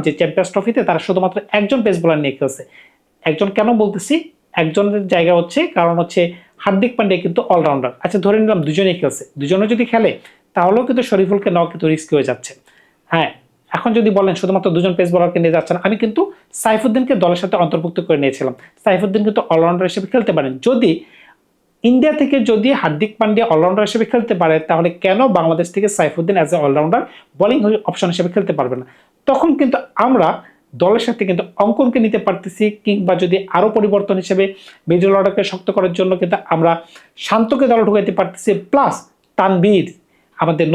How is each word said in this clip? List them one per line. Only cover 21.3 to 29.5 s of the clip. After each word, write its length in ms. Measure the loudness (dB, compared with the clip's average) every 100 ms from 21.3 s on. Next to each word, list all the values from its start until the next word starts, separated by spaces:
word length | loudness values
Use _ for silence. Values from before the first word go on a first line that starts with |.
| _ _ _ _ _ 2
ইন্ডিয়া 220 | 4 2 2
থেকে 140 | 0 0 2
যদি 180 | 2 2 0
হার্দিক 300 | 0 -2 -4 -2
পান্ডিয়া 260 | 0 0 2
অলরাউন্ডার 340 | 2 2 2 0
হিসেবে 180 | 0 0
খেলতে 220 | 0 0 0
পারে, 140 | 2 0 0
তাহলে 200 | 0 0 0
কেন 160 | 0 2 2 2
বাংলাদেশ 300 | 2 0 -2 -2
থেকে 120 | -2 0
সাইফুদ্দিন 380 | -2 0 0 0
as 80 | 2 0
a 20 | 2
all-rounder 360 | 2 2 0 -2 -12 -12 -2
বোলিং 180 | 0 2 2 0 -2
অপশন 200 | -4 -2
হিসেবে 160 | -2 -2 -2
খেলতে 180 | -2 -2
পারবে 160 | -2 -4
না? 60 | -10 -18 _ _ -2
তখন 200 | 2 2